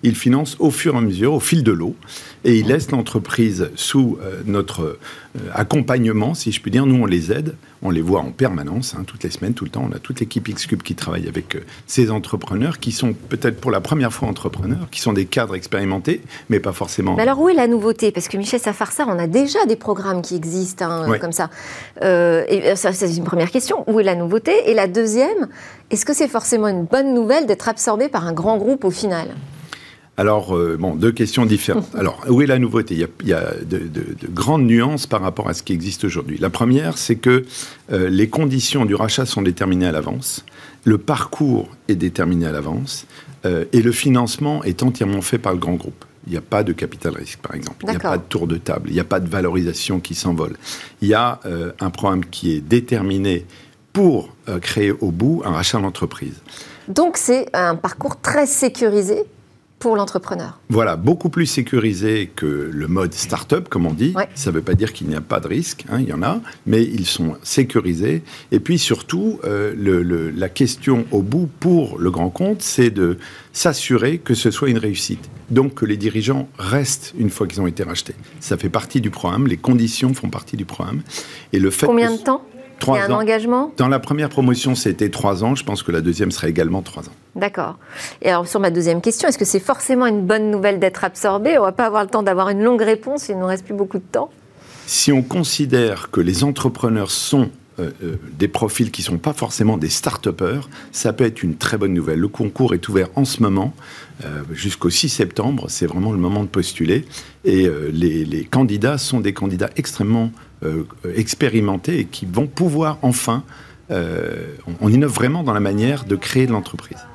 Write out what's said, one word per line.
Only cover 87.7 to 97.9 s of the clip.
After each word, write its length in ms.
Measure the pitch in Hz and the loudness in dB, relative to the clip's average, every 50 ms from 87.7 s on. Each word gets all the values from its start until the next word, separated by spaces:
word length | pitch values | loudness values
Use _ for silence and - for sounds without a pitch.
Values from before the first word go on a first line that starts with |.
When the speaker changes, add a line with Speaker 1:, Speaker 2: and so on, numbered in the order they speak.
| 190 - - - - - - - - - - | -8 -12 -18 -20 -16 -14 -14 -14 -14 -2 0
Speaker 2:
Et 60 | - | 2
alors, 180 | 180 170 175 | 2 2 0
sur 140 | 175 - 214 | 0 0 2
ma 100 | 196 180 | 2 2
deuxième 300 | 170 170 170 170 165 170 | 2 2 2 2 0 2
question, 280 | 170 233 226 - - 330 | 2 0 -2 2 0 0
est-ce 80 | 247 | 0
que 80 | - 208 | 2 0
c'est 140 | - - 196 | 0 0 0
forcément 480 | - - 269 - - - 262 247 254 | 0 0 -2 -2 0 0 2 2 4
une 180 | 240 214 208 190 | 2 2 0 2
bonne 240 | 180 214 220 214 214 208 | 2 2 2 2 0 0
nouvelle 260 | 202 190 208 202 185 | 2 2 2 2 4
d'être 240 | 180 190 185 - - | 2 0 0 0 -4
absorbé ? 560 | 185 - - - 208 196 202 208 285 330 277 | -4 -4 0 0 0 2 2 2 4 4 4
On 40 | 208 | 4
va 100 | 190 185 | 2 2
pas 140 | - 247 | 0 0
avoir 180 | 226 208 214 208 | 2 2 0 0
le 40 | 196 | 2
temps 140 | - 214 208 | 0 0 2
d'avoir 280 | 196 185 180 190 196 | 2 2 2 2 2
une 120 | 202 196 208 | 2 2 4
longue 200 | 233 247 226 226 | 4 4 4 4
réponse, 460 | 214 220 220 220 262 277 294 285 - | 2 2 0 0 -4 -4 -4 -4 -4
il 60 | 202 | -4
nous 100 | 185 185 | -4 -2
reste 180 | 185 185 185 185 | -2 -2 -4 -4
plus 100 | - 208 | -8 -4
beaucoup 240 | 202 196 190 - 190 | -4 -4 -2 -2 -6
de 60 | 185 | -6
temps. 260 | - - - 269 320 - - _ - _ - - - - - - | -4 -4 -4 -4 -4 -10 -20 _ -20 _ -20 -20 -20 -20 -20 -10
Speaker 1:
Si 240 | - - - - - | -4 -2 2 4 4
on 120 | 143 131 123 | 4 4 2
considère 920 | 127 - 180 165 - - - 151 131 131 123 120 113 98 92 - - - | 0 0 -2 0 -2 0 -2 0 2 4 4 4 2 0 -2 -8 -4 0
que 80 | 98 | 2
les 240 | 85 87 92 90 131 | 2 2 2 2 2
entrepreneurs 640 | 143 139 - - 131 117 - - 120 113 110 98 95 | 0 0 0 0 -2 0 0 0 2 2 2 0 -2
sont, 400 | - - - - - 139 156 135 - - - _ _ - | -4 -4 -2 2 2 2 2 2 0 -12 -20 _ _ -6
euh, 100 | 90 78 | -6 -6